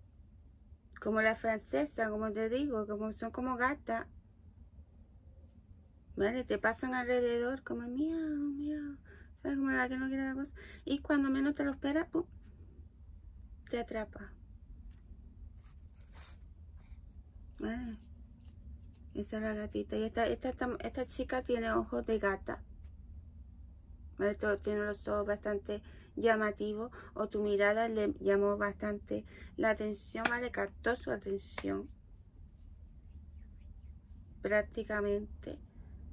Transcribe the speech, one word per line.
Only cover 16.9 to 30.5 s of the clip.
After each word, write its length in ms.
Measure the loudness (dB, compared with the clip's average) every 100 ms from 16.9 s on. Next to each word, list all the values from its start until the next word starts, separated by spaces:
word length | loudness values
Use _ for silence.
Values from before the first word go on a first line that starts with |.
| -16 -14 -16 -16 -16 -16 -4
¿Vale? 400 | -2 -2 -4 -8 -12 -16 -16 -18 -18 -16 -14 -14 -14 -16 -8
Esa 240 | -6 -4 -2
es 60 |
la 100 | -2
gatita. 440 | -2 -2 -2 0 0
Y 60 |
esta, 220 | 2 4 4
esta, 240 | 2 0
esta, 200 | 0 -2 -2
esta 220 | -4 -2 -2
chica 380 | -2 0 0
tiene 280 | 4 2 4
ojos 360 | 2 2 0 2
de 100 | 4
gata. 460 | 4 2 -2 -6 -10 -14 -14 -14 -12 -14 -14 -14 -14 -14 -14 -16 -16 -14 -12 0
¿Vale? 140 | 2
Esto 240 | 4 2 2
tiene 240 | 2 2
los 260 | 0 -2 0
ojos 200 | 0 2
bastante 560 | 0 0 -2 -2 -6 -6 -16 -10 4
llamativos. 760 | 6 6 4 2 -2 -2 -4 -8 -10
O 140 | -2 0
tu 160 | 2
mirada 440 | 4 6 6 6 4
le 260 | 4 2 4
llamó 380 | 4 6 6 4
bastante 680 | 0 0 -2 -2 -2 -4 -4 -14 -10 2
la 140 | 4
atención, 540 | 4 0 -4 -6 -2 2
¿vale? 200 | 2
Captó 460 | 0